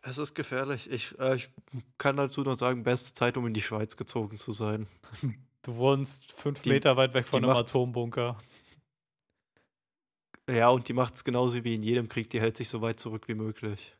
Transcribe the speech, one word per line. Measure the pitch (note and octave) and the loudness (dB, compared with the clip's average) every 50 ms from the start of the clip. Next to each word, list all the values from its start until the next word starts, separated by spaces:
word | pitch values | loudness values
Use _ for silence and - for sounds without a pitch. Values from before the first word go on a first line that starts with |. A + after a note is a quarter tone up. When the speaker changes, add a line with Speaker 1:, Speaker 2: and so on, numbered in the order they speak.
Speaker 1:
es | - C3 B2+ C3+ | -10 -10 -8 -6
ist | D3+ C#3+ - | -8 -6 -6
gefährlich. | - C#3+ - C3 B2+ C3+ C#3 C#3+ A#2+ - - | -8 -8 -4 -4 -4 -4 -4 -6 -8 -6 -8
Ich, | C3 A#2 - - - - | -8 -8 -8 -10 -8 -2
äh, | C3 B2+ C3+ | 0 0 0
ich | B2 B2 - _ - _ _ - B2 - _ _ | 0 -2 -10 _ -20 _ _ -14 -14 -14 _ _
kann | _ - C#3+ C#3 C#3+ | _ 0 0 2 2
dazu | C#3 C3+ - - | -2 -2 -2 -2
nur | C#3 C3+ C3 | -2 -2 -2
sagen, | - B2 B2+ B2+ B2 | 0 0 0 0 0
beste | A2 B2 B2 A#2+ - - - | 0 0 0 0 -2 -6 -2
Zeit, | - B2 B2 A#2+ C3 | 0 0 0 2 0
um | A#2+ | -2
in | A#2 A2 | -2 -2
die | G#2+ | -2
Schweiz | G2+ - A2 G#2+ A2 G#2+ - | -4 -2 -2 -4 -4 -4 -6
gezogen | - C3 - - B2 A2 G2+ A2 | -10 -10 -6 -4 -4 -4 -4 -8
zu | G#2 - - | -10 -8 -8
sein. | A2 G2+ A2+ G#2+ G#2+ G#2+ A2 G2+ _ _ _ - A2 - | -4 -2 -2 -2 -2 -2 -4 -8 _ _ _ -20 -12 -6
Speaker 2:
<laughs> | - C3+ G#2+ - - _ _ _ | -6 -6 -6 -6 -14 _ _ _
Du | - - A#2+ | -12 -10 -4
wohnst | A#2 B2 C3+ C#3 C#3 C#3 C3+ - - - - | 2 4 4 4 4 0 -6 -8 -16 -18 -20
fünf | - - - D3 C#3+ - | -20 -6 -6 -6 -6 -2
Speaker 1:
Die, | - D3 | 2 4
Speaker 2:
Meter | C#3 C#3 - D3 C3 | 4 6 6 6 6
weit | B2+ C3 B2+ B2 | 6 4 4 4
weg | C3 A#2+ | 0 0
von | - - C3 | 2 2 4
Speaker 1:
die | B2 | 4
Speaker 2:
einem | B2+ C3 | 6 4
Speaker 1:
macht's | B2 A#2 - - | 4 4 2 2
Speaker 2:
Atombunker. | C3+ B2 B2 A#2 B2 A#2+ A#2 A#2 C3 A#2+ A#2+ A#2+ G#2 - _ - - _ _ - _ _ _ _ _ _ _ _ _ _ _ _ _ _ _ _ _ _ _ _ _ _ _ _ _ _ _ _ _ _ _ - - _ - | 2 2 2 -2 -4 -4 -4 -2 -2 -2 -2 -4 -8 -12 _ -20 -20 _ _ -20 _ _ _ _ _ _ _ _ _ _ _ _ _ _ _ _ _ _ _ _ _ _ _ _ _ _ _ _ _ _ _ -20 -14 _ 0
Speaker 1:
Ja, | B2+ A#2 A#2 A#2+ | 4 6 8 8
und | B2+ B2+ A#2+ - | 6 6 2 -2
die | A#2+ | 0
macht's | B2 B2+ A#2 - - - | 0 0 0 -2 -4 -4
genauso | - A#2+ B2 B2+ B2 A#2+ B2 | 0 2 2 2 2 0 -2
wie | A2+ A#2+ A2+ | -2 -2 -2
in | A2 | -2
jedem | G#2+ A2 B2 B2 A#2 G#2+ | 0 0 0 0 0 -2
Krieg, | - A#2+ A2+ - | -4 -6 -6 -4
die | - A#2 | -2 0
hält | A2 A2+ A2+ | 0 0 0
sich | - A#2 - | -2 -6 -6
so | - A2+ | -4 -4
weit | A2 A2+ A2+ - | -4 -4 -4 -4
zurück | - A#2 A2 A2 - - | -8 -10 -10 -10 -8 -6
wie | A2+ | -6
möglich. | G#2+ A2 G#2+ G#2+ - - G#2+ G2+ F#2+ - - _ _ | -4 -4 -6 -8 -6 -8 -8 -8 -8 -12 -20 _ _